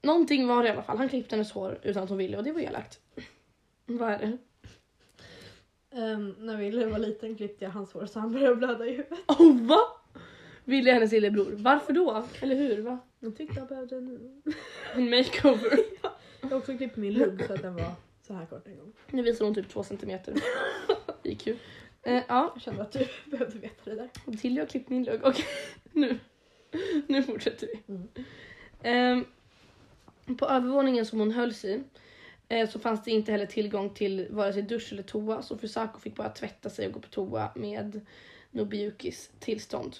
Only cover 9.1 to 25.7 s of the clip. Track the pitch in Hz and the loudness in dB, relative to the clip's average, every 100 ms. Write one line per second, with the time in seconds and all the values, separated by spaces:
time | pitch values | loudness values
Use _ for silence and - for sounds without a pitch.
9.1 | 339 - 294 330 247 233 339 466 - _ | -6 0 12 12 12 8 6 6 0 _
10.1 | - - - - - - 269 254 247 220 | -20 -20 -20 -20 -16 0 4 8 8 6
11.1 | 220 202 208 196 208 233 294 - 302 339 | 6 6 4 0 2 4 4 4 4 4
12.1 | 220 240 - 269 269 285 208 226 247 - | 2 -6 -6 0 2 2 0 -2 -8 -10
13.1 | _ 226 220 302 277 262 269 247 262 254 | _ -12 -10 -8 -8 -8 -10 -8 -8 -10
14.1 | 240 240 277 302 - - - - 247 240 | -12 -16 -10 -8 -8 -12 -14 -6 0 2
15.1 | 247 262 - 294 226 233 330 440 - - | 4 2 4 4 6 4 4 2 -4 -8
16.1 | - - - 262 262 - 254 254 220 202 | -10 -20 -12 -4 -4 -4 -6 -6 -4 -2
17.1 | 214 381 190 - 196 185 175 170 175 _ | 2 2 2 -6 -6 -6 -6 -6 -6 _
18.1 | _ _ 190 165 - - 147 160 - - | _ _ -12 -12 -14 -16 -20 -20 -20 -6
19.1 | 262 233 226 214 208 190 208 196 202 202 | 0 0 2 0 0 -4 -8 -8 -8 -8
20.1 | 185 - 294 508 494 - - - - - | -8 -4 -2 -2 -4 -4 -6 -2 -2 -2
21.1 | - - 107 - 240 - - - _ - | -8 -8 -6 -6 -6 -10 -20 -20 _ 0
22.1 | 247 247 247 339 247 - 202 208 269 254 | 0 2 0 0 -4 -10 -8 -8 -4 -4
23.1 | - - 262 254 214 214 - - 214 247 | -4 -10 -6 -6 -6 -16 -16 -12 -12 -12
24.1 | - - 220 254 254 294 262 - 254 247 | -14 -12 -6 -2 -2 -2 -6 -4 -2 -2
25.1 | 220 269 269 - - - | 2 2 2 -4 -8 -10